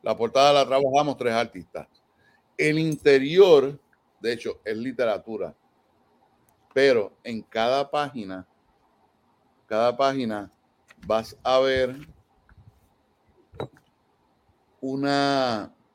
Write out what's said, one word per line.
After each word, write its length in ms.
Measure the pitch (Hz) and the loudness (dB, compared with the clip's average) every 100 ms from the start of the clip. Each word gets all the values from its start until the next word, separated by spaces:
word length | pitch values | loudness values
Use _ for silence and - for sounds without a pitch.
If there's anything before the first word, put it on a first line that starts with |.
La 120 | - 110 | -4 -4
portada 380 | 113 131 143 | -2 4 4
la 120 | 143 127 | 4 2
trabajamos 520 | 135 139 139 147 127 | 0 2 0 0 -2
tres 160 | 120 | -2
artistas. 540 | 113 113 92 82 80 69 _ _ _ _ _ _ - | -2 -4 -10 -16 -16 -16 _ _ _ _ _ _ -4
El 220 | 151 151 | -2 0
interior, 960 | 160 147 147 139 135 175 196 151 135 143 _ _ _ _ | -2 0 4 4 4 6 8 8 4 -8 _ _ _ _
de 120 | 110 | -6
hecho, 280 | 117 113 - | -6 -10 -10
es 140 | 107 110 | -10 -8
literatura, 760 | 123 120 117 98 - 107 90 _ _ _ _ _ _ _ _ _ _ _ _ | -8 -4 -2 -4 -6 -10 -10 _ _ _ _ _ _ _ _ _ _ _ _
pero 400 | 131 139 117 98 _ | 0 2 2 -2 _
en 180 | 120 110 | -12 -12
cada 480 | - 113 117 139 143 | -8 -4 -2 -2 -2
página, 580 | 151 143 131 98 92 92 _ _ _ _ _ _ _ _ _ _ _ _ | -4 -6 -10 -14 -14 -16 _ _ _ _ _ _ _ _ _ _ _ _
cada 300 | 110 120 120 | -2 -2 0
página 560 | 135 135 117 104 101 _ _ _ _ _ 90 | -2 -2 -6 -8 -12 _ _ _ _ _ -4
vas 320 | 110 117 - | -4 -4 -8
a 160 | 123 131 | 0 2
ver 360 | 135 131 127 135 - _ _ _ _ - - _ _ _ _ _ _ _ _ - - _ _ _ _ _ _ _ _ _ _ _ | 2 0 -2 -6 -20 _ _ _ _ -20 -20 _ _ _ _ _ _ _ _ -14 -14 _ _ _ _ _ _ _ _ _ _ _
una 920 | 135 135 139 139 139 139 127 110 92 _ _ | -8 -4 -2 0 0 0 -2 -4 -8 _ _